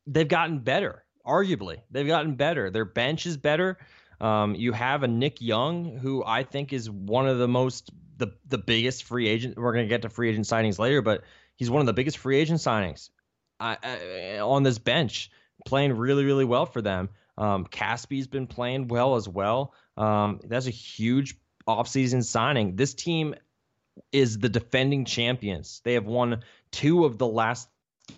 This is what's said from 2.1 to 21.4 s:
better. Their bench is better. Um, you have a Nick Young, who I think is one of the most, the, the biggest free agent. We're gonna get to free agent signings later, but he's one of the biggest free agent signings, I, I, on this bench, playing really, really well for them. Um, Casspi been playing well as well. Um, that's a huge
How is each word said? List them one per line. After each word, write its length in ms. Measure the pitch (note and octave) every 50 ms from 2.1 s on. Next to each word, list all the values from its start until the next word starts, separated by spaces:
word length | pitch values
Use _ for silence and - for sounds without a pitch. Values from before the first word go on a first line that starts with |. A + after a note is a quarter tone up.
| D#3+ D#3+ D3+ D#3+ C#3
better. 360 | B2 C#3+ D#3+ F3 D3 G2+ F#2+
Their 140 | F#2 A2 A2
bench 420 | F2+ - A#2 A#2+ C3+ E3 E3 -
is 100 | F3 E3
better. 420 | C#3 - D3 D3+ D#3+ F3+ F#3+ F#3 - - - - - _ _ - _
Um, 340 | - A2 G#2+ G#2+ G#2 G#2 G#2
you 180 | F2 A#2 A#2+
have 300 | A2+ A2+ A#2+ B2+ C#3 D3
a 60 | C#3 B2
Nick 320 | A#2 A#2 C3 D3 - -
Young, 560 | A#2+ A#2 G#2+ A2+ B2+ D#3 F3 F3 E3+ E3 A2+ C3
who 260 | B2+ C3+ C3+ C3 -
I 180 | A2+ A2+ A#2+
think 300 | C3+ - - C#3 C#3+ C#3
is 180 | C#3 C3 A2 A2+
one 380 | G2+ G2 F#2+ G2+ A2 B2+ C3+ C3+
of 100 | C3 B2
the 80 | B2
most, 440 | A#2+ B2 B2 B2+ C3 - - - - - - - - -
the, 160 | - B2 A2 - - _ -
the 100 | B2+ G#2+
biggest 460 | F#2+ - A#2 A2+ A#2 B2+ B2+ - -
free 240 | - A#2 B2 A#2 G#2
agent. 280 | A2 A2+ A#2+ B2+ -
We're 160 | A2 A#2+ A#2+
gonna 140 | A2+ A#2+ A#2
get 160 | G#2 A#2 A#2
to 60 | A2 G#2+
free 220 | - - A#2+ A2+
agent 160 | A2 G#2+ G#2+
signings 320 | - A#2 A2+ A2 G#2+ F#2+ F2+
later, 240 | A2 B2+ C#3+ C#3+
but 200 | G#2 A2 G#2 - - - - - _ _ _
he's 140 | _ B2+ A#2
one 100 | A#2+ D3+
of 60 | C#3+
the 60 | A#2+
biggest 260 | G#2+ B2 C3 D#3 - -
free 200 | - C3 C3+ C#3
agent 220 | D#3+ D3+ E3 D#3
signings, 500 | - C#3+ A#2 G#2+ G2 E2+ C#2+ - - - _ _ _ _ _ _ _ _ _ _
I, 160 | A2 A#2 A2 -
I, 560 | - B2+ B2+ F2+ F2 F2+ F#2 F#2 F2 F#2 G#2+ G#2
on 220 | G#2 A2+ C3+ C#3
this 160 | C#3 C3+ A#2+ A2
bench, 520 | - A#2 A#2+ C3 C#3+ G#2+ - - - - _ _ _ _ _ _ -
playing 260 | - C3 C#3 C#3+ C#3
really, 320 | B2+ G#2+ A#2+ C3 C#3 C#3+ C#3
really 200 | C#3 C#3 C3+ C3+
well 220 | A#2 A#2+ B2+ E3+
for 140 | - - B2
them. 300 | G#2+ G2+ F#2+ F#2 F#2 G#2 - _ _ _ _
Um, 300 | - G#2+ G#2 G2+ F#2+ F2
Casspi 640 | - - - G#2+ G2+ A#2 B2 - - C#3 C3+ C3 B2+
been 180 | - C#3 C3 B2
playing 400 | - - B2 B2 B2+ C3+ C3 A#2+
well 260 | A#2+ A#2+ B2 C3+ C3
as 140 | A#2 G2+ G2+
well. 460 | F2 G2 G2 G#2 A2+ C3 C#3+ - - _ _ _ _
Um, 440 | - G#2+ G#2+ G#2+ G#2 G#2 G#2 F#2+ - -
that's 220 | - A#2 B2+ C3
a 40 | B2+
huge 640 | A2 - - - - - A2 A#2 B2 C3+ B2 C3 - -